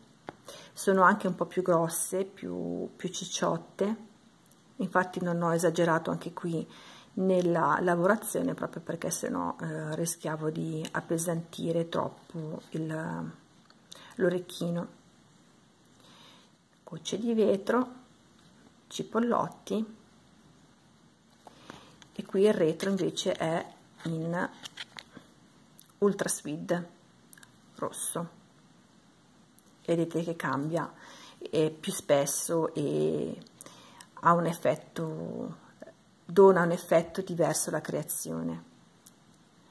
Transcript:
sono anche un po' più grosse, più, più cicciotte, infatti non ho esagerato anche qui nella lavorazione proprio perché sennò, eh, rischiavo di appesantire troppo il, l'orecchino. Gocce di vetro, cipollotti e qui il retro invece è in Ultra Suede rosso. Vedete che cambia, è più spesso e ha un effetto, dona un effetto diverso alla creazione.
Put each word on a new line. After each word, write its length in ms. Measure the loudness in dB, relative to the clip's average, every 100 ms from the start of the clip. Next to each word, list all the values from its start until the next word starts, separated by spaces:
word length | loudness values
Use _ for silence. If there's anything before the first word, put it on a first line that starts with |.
| -20 -20 -18 -18 -18 -20 -16
sono 300 | -2 2 8
anche 260 | 8 6 2
un 80 | -2
po' 100 | -2
più 160 | 0
grosse, 640 | 4 4 2 0 -2 -2
più, 680 | -4 -8 -8 -6 -4 -6 -8 -8
più 120 | -8
cicciotte, 880 | -8 -8 -2 0 0 -4 -4 -2 -4 -10 -20 -20 _ _ -20 -14 -6
infatti 440 | 0 2 0 -2
non 180 | -2 0
ho 120 | 2
esagerato 560 | 4 4 4 4 2 0
anche 220 | -4 -6
qui 340 | -8 -4 -4 -6 -14 -20 -20 -12
nella 640 | -2 2 4 4 4 4 2
lavorazione 760 | 2 4 4 2 0 -2 -2
proprio 280 | -2 -6 -8
perché 280 | -8 -6 -6
sennò, 460 | -4 -4 -4 -4 -4
eh, 340 | -6 -6 -6
rischiavo 560 | -4 -4 -4 -6 -4 -4
di 360 | -4 -4 -4 -6
appesantire 960 | -6 -2 -2 0 -2 -4 -6 -2 0 -2
troppo 760 | -2 -4 -6 -14 -10 -10 -10 -10
il, 600 | -6 -6 -6 -6 -6 -8 -12 -20 -20 -20 -20 -20 -20 -12 0
l'orecchino. 720 | 0 0 -4 -6 -4 -4 -6 -12 -20 -20 -20 -20 _ _ _ _ -20 -20 -20 -20 -20 -20 -20 _ _ _
Gocce 360 | -16 -12 -8 -4
di 140 | 0
vetro, 560 | 4 4 4 2 2 0 -6 -20 -20 -20 -20 -20 -20 -20 -20 -12
cipollotti 1080 | -8 -4 0 2 2 0 -6 -6 -6 -6 -12 -20 -20 -20 -20 -20 -20 -20 _ _ _ -20 _ _ -20 -20 -20 -20 -20 -20 -20 -18
e 120 | -14
qui 180 | -2 4
il 100 | 4
retro 380 | 6 2 2 0
invece 420 | 0 0 -2 -2
è 420 | 0 0 -2 -4 -14 -20 -12
in 460 | -6 -4 -2 -2 -4 -8 -18 -16 -18 -18 -20 -20 -20 _ -20 _ _ -20 -20 0
Ultra 300 | 0 2 -2
Suede 600 | -4 -6 -6 -4 -4 -4 -16 _ _ -20 -20 -20 -20 -20 -8
rosso. 520 | -8 -6 -6 -6 -8 -12 -20 _ -20 -20 _ _ _ _ _ _ -20 -20 -20 _
Vedete 380 | -2 0 0 -2
che 140 | -4 -4
cambia, 560 | -2 -2 -2 -2 -4 -10 -20 -20 -20 -16
è 320 | -4 0 0
più 220 | -2 -6
spesso 840 | -4 2 4 4 -2 0 0 0
e 600 | 0 0 2 2 0 -4 -8 -14 -20 -20 -20 -20 -20 -20 0
ha 120 | 4
un 140 | 4 2
effetto, 1080 | 0 0 0 -4 -8 -8 -6 -8 -8 -10 -12 -20 -20 -20 -20 _ _
dona 380 | 2 10 10 10
un 100 | 4
effetto 480 | 0 4 4 4 -4
diverso 480 | -4 0 2 2 -2
alla 100 | -4
creazione. 920 | -4 -4 -4 -4 -4 -6 -6 -8 -12 -20 -20 -20 -20 -20 -20 -20 _ _ -20